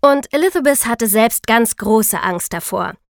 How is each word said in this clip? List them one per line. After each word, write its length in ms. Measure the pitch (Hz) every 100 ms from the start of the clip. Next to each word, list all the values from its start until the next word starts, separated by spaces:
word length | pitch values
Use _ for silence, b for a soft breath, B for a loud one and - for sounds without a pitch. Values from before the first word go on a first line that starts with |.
Und 320 | 285 277 -
Elizabeth 540 | - 359 359 277 277 240
hatte 220 | 233 226
selbst 400 | 208 226 - -
ganz 280 | 226 233 -
große 460 | 208 220 214 196
Angst 300 | 185 175 -
davor. 420 | 170 - 202 - - _